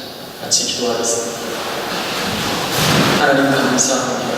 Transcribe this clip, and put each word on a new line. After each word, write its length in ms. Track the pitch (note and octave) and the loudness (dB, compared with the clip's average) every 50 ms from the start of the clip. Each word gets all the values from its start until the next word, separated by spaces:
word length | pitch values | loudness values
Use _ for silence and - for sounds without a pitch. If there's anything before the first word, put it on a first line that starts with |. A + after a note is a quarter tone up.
| - - - - - - - - - | -10 -12 -12 -12 -12 -14 -12 -10 -4
같이 240 | - - - - | 0 0 0 0
기도하겠습니다. 760 | - - B2+ A#2+ A#2+ A#2+ A#2+ A#2 A2+ - A#2+ A#2 A#2 A#2 A2+ A#2 A#2 - - - - - - - - - - - - - - - - - - - - D3 - - - - - - - - - - - A#2+ A#2+ | 0 -2 -2 0 0 0 0 0 -2 -2 -2 -2 -4 -6 -6 -6 -6 -6 -6 -4 -4 -4 -4 -4 -4 -4 -4 -4 -4 -4 -2 -2 -2 -2 -2 -2 -2 -2 -2 -2 -2 0 2 2 4 4 4 4 4 4 4
하나님, 300 | - C#3 C#3 C3+ C#3 C3+ | 4 4 4 4 4 4
감사합니다. 800 | C3+ C#3 B2+ B2+ B2+ B2 B2+ - C3 B2 - A#2+ A#2+ B2+ C3 B2+ - | 4 4 2 2 4 2 2 2 2 0 0 -2 -2 -2 -2 -2 -4